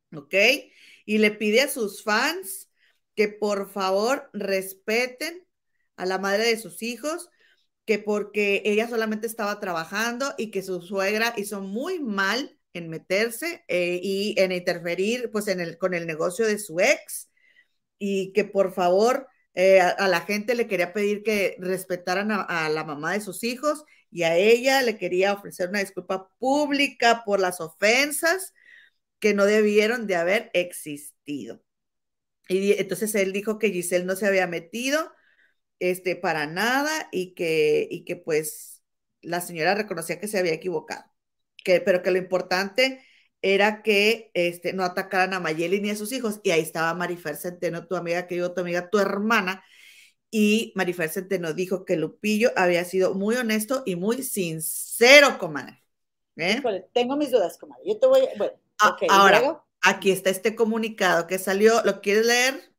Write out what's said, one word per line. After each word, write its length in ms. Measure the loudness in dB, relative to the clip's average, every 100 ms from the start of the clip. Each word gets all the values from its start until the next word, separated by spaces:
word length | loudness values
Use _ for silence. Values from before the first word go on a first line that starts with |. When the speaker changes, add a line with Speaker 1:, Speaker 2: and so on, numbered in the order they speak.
| _
Speaker 1:
¿ok? 200 | -18 -2 4 6 4 -4 _ -20 -14 -2
Y 120 | 2
le 120 | 2
pide 320 | 2 2 2
a 60 | 2
sus 340 | -2 -6 -6
fans 680 | -2 0 0 -4 -10 -14 -16 _ _ _ _
que 140 | -2 -2
por 420 | 0 -4 -2 -4
favor 600 | -4 0 2 0 -2 -6
respeten 1120 | -8 -2 -2 -4 -8 -4 -2 -2 -6 -10 -10 -20 _ _ _ _ -8
a 100 | -4
la 120 | -2
madre 260 | 0 0 0
de 120 | 0
sus 240 | -4 -10
hijos, 480 | -8 -6 -6 -8 -10 _ _ _ _ _ -2
que 120 | -2
porque 600 | 0 -4 -2 -2 0 0 2
ella 220 | 2 0
solamente 380 | -2 -2 -4 -6
estaba 320 | -4 -4 -4
trabajando 720 | -4 -6 -4 -4 -4 -4 -6 -6
y 120 | -6
que 120 | -6
su 200 | -6 -8
suegra 520 | -6 -2 0 0 -2 -4
hizo 240 | -8 -8
muy 380 | -8 -6 -6 -6
mal 580 | -4 -2 0 -2 -6 _ _
en 140 | -14 -12
meterse, 760 | -12 -4 -2 -2 -4 -8 -8 -4
eh, 320 | -2 0 -2
y 320 | -2 -2 -2 0
en 140 | 0
interferir, 800 | 0 -4 -4 -4 -2 -2 -2 -4
pues, 160 | -4 -4
en 120 | -4
el, 180 | -6 -4
con 160 | -4
el 120 | -2 -4
negocio 400 | -4 -4 0 -2
de 120 | -2
su 220 | -4 0
ex, 500 | 2 2 -4 -14 -16 _ _ _ _ _ _ -8
y 340 | -4 -2 0
que 100 | 0
por 280 | 0 0 0
favor, 540 | 2 2 4 4 2 -6 _ _
eh, 260 | 2 6 8
a, 100 | 6
a 180 | 2 2
la 120 | 0
gente 320 | 0 -4 -2
le 140 | -2 0
quería 240 | -2 -2
pedir 300 | 0 0 0
que 320 | -2 0 0 -2
respetaran 720 | -4 -6 -4 -6 -2 -2 -2
a, 100 | -2
a 260 | -2 -2 -2
la 140 | -2
mamá 280 | -6 -6 -4
de 60 | -4
sus 220 | -6 -6
hijos, 400 | -6 -2 -4 -4 -8 _ _
y 120 | -2
a 120 | 2 4
ella 460 | 6 4 4 2
le 160 | 2 -2
quería 340 | -2 0 0
ofrecer 360 | 0 -8 -8 -4
una 100 | -4
disculpa 500 | -6 -8 -6 -8 -8 _
pública 840 | 0 0 0 0 0 4 4 4 2
por 140 | 0
las 200 | 0 -4
ofensas 920 | -10 0 4 4 2 0 0 0 -4 _ _ -20 _ _ _ _
que 140 | 0
no 120 | 4 4
debieron 600 | 4 4 4 2 0 -2
de 100 | 0
haber 340 | 2 0 0
existido. 1080 | -2 -2 -6 -12 -12 -14 -16 -10 -10 -10 -14 _ _ _ _ _ _ _ _ -4
Y 240 | 0 2 2
entonces 340 | -2 -4 -2 0
él 160 | 0
dijo 260 | -2 -4 -2
que 120 | -2
Giselle 340 | -2 -2 -2 -2
no 100 | -2
se 100 | 0
había 200 | 2 0
metido, 680 | -4 -8 -6 -2 -2 -4 -12 _ _ _ _ _ -4
este, 360 | -2 -2 -4 -4
para 300 | -2 -2 -4
nada, 640 | -2 0 0 -2 -4 -6
y 220 | -6 -6
que, 540 | -4 0 2 2 2 0
y 140 | -8
que, 120 | -10 -10
pues, 640 | -4 -2 -4 -10 -18 -20 _ _ _ _
la 180 | -8 -6
señora 320 | -6 -2 0
reconocía 460 | 0 -4 -8 -8 -8
que 80 | -4
se 100 | -2
había 160 | -2
equivocado, 500 | -2 -4 -6 -6 -10 -12 _ _ _ _ -6
que, 160 | 2 4
pero 220 | 4 2
que 80 | 2
lo 60 | -2
importante 840 | 0 -2 0 -2 0 0 0 -2 _ _ _ _
era 400 | 0 4 2 2
que, 480 | 2 4 4 2 -2
este, 380 | -2 -2 -2 -6
no 120 | -2
atacaran 500 | -2 -4 -2 0 0
a 60 | -2
Mayeli 400 | -4 -2 -2 -2
ni 100 | -2
a 60 | -4
sus 160 | -6
hijos. 280 | -6 -6 -2
Y 60 | 0
ahí 100 | 2
estaba 320 | 0 -2 -2
Marifer 420 | -2 -4 -6 -8 -8
Centeno, 500 | -10 -6 -6 -6 -6
tu 100 | -6
amiga, 300 | -2 -4 -4
que 100 | -4
digo, 160 | -4
tu 80 | -4
amiga, 280 | -2 -4 0
tu 80 | 0
hermana, 640 | 2 0 0 0 0 -6 _ -20 -20 -20 -20 _ _
y 420 | 2 4 2 0 -2
Marifer 340 | -2 -2 -4
Centeno 440 | -4 -4 -4 -2
dijo 300 | -4 -4 -4
que 120 | -2 -2
Lupillo 540 | -2 -4 -2 2 2 4
había 280 | 2 2
sido 300 | 0 2 2
muy 220 | 0 0 0
honesto 460 | 0 -2 -2 -4 -2
y 100 | -2
muy 260 | -2 -2
sincero, 1160 | -4 -4 -4 -4 -6 -8 -10 4 10 10 10 4
comadre, 460 | -6 -8 -10 -16 _ _ _ _ _ -4
¿eh? 200 | -2 0
Speaker 2:
Híjole, 300 | -2 -4 -2
tengo 240 | -2 0 -2
mis 140 | 0
dudas, 280 | 2 0 -4
comadre. 260 | -20 -10 -6
Yo 120 | 2
te 80 | 4
voy, 220 | 6 4 0
bueno, 180 | -6 -6 _ 2
Speaker 1:
A-, 100 | 2
Speaker 2:
ok, 120 | 2
¿y 120 | 4
Speaker 1:
ahora, 140 | 8 8
Speaker 2:
luego? 360 | 8 4 -2 _ _
Speaker 1:
aquí 280 | 0 2 0
está 200 | 2 0
este 240 | 0 -2 0
comunicado 720 | 0 -2 -4 0 2 2 0
que 120 | -4
salió, 440 | -2 2 4 4
¿lo 160 | 2 0
quieres 260 | 0 2 4
leer? 480 | 2 2 -2 -10